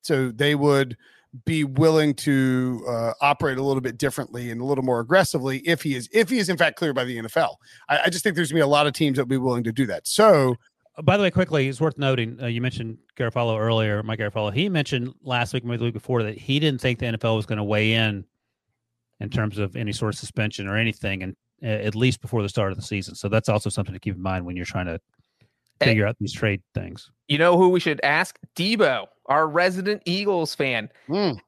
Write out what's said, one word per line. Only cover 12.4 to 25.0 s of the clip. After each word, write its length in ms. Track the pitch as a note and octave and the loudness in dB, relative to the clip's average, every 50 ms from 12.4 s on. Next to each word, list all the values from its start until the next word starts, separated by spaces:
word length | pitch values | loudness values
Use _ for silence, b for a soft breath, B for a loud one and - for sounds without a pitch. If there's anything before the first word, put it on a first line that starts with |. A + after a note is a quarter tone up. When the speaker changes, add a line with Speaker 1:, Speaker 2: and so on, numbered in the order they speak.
Speaker 2:
uh, 60 | C3 | -6
you 140 | A#2+ A#2 A#2 | -4 -2 -2
mentioned 380 | B2 B2+ - - A#2 A2+ A2 - _ _ _ | -2 -2 -2 -4 -8 -8 -10 -14 _ _ _
Garafolo 420 | - B2+ A#2 - B2+ A#2+ A#2 A2 G#2+ | -4 -4 -2 0 0 0 0 0 0
earlier, 440 | G#2+ A2+ A2+ A2+ A2 G#2+ G#2 G#2 | 2 2 2 2 2 2 0 -2
Mike 180 | G#2+ G#2+ A2+ A2 | -2 -4 -4 -4
Garafolo. 320 | A2 G#2 - A2+ G#2+ G#2 | -4 -4 -2 -2 -4 -2
He 160 | G2 C3 F3+ G#3 | 0 0 -2 0
mentioned 440 | F#3 D#3 C#3 - C#3+ B2+ A#2+ C3 - _ | 0 -2 -2 -2 -2 -4 -4 -6 -10 _
last 300 | _ C3+ B2 A#2+ A#2+ - - | _ -4 -2 -2 -2 -2 -4
week, 100 | B2+ A#2 | -6 -4
maybe 140 | A#2+ A#2+ A2+ | -4 -4 -2
the 60 | A#2 | -2
week 100 | A#2+ G#2+ | -4 -4
before, 280 | A2 - - B2+ A#2+ | -6 -4 -2 0 0
that 140 | A2 G#2 G#2+ - | 0 -2 -6 -10
he 220 | - - C3+ D3 | -4 0 0 2
didn't 200 | D#3 D#3 C3+ A#2+ | 2 0 0 0
think 180 | - C3 B2 - | -2 -2 -2 -2
the 80 | C3 | -4
N 80 | A#2+ A2+ | -4 -4
F 100 | A2 - | -2 0
L 100 | A2+ A2+ | 0 0
was 120 | G#2+ G#2+ | 0 -2
gonna 180 | - A2+ G#2+ G#2 | -4 -4 -4 -2
weigh 300 | G2+ G#2+ G#2+ G#2+ A2 A2+ | 0 0 2 2 2 2
in, 300 | A2+ A2+ G#2+ G2+ G2 F#2+ _ _ _ _ _ _ _ _ _ _ _ _ _ _ _ _ _ _ _ | 2 2 0 -2 -6 -10 _ _ _ _ _ _ _ _ _ _ _ _ _ _ _ _ _ _ _
in 100 | G#2 G2+ | -10 -4
terms 280 | - B2 A2 G#2+ G2+ G#2+ | -2 -2 -2 -2 -2 -4
of 160 | G#2 F#2+ F#2 | -4 -4 -4
any 180 | A#2 A2+ G#2 | -6 -6 -6
sort 220 | G2+ - A#2+ G#2+ G2+ | -4 -4 -4 -4 -4
of 40 | - | -6
suspension 500 | - - - - G#2+ G#2+ - - G2+ G2 | -12 -10 -4 -4 -4 -4 -4 -8 -8 -4
or 80 | G2+ | -2
anything, 460 | A2 A2+ A2+ G#2 - - G#2 G2 F#2+ | -2 -2 -2 -4 -4 -6 -6 -6 -6
and, 140 | F#2+ F#2+ - _ _ _ _ _ | -8 -10 -12 _ _ _ _ _
uh, 40 | - | -6
at 280 | A2+ G#2+ G#2 G2+ A2 G#2 | -6 -4 -2 -4 -4 -2
least 260 | G#2+ B2 C3 A2+ - | 2 0 0 0 0
before 220 | - A2 - A2+ | -8 -4 -4 -2
the 60 | G2+ G2+ | -2 -2
start 220 | - - G#2 G2 | -2 -2 -2 -2
of 40 | F#2+ | -4
the 80 | - - | -6 -8
season. 300 | - G#2+ G2 F2+ - - | -6 -6 -6 -6 -8 -12
So 140 | - - G2 | -8 -6 0
that's 200 | G#2 A2 - - | 0 0 0 2
also 220 | G#2+ G#2 - G2+ | 0 0 -2 -2
something 240 | - - F#2+ - F#2 | -4 -4 -6 -6 -8
to 40 | - | -8
keep 180 | - G#2 G2 | -8 -8 -8
in 60 | F#2 | -6
mind 220 | F#2 F#2+ F#2 F#2 F2 | -4 -4 -4 -4 -6
when 100 | F2 F2 | -6 -8
you're 120 | F2 F2 | -8 -8
trying 200 | - - F#2 F2+ | -6 -6 -6 -6
to 140 | F2 E2 E2 | -4 -6 -8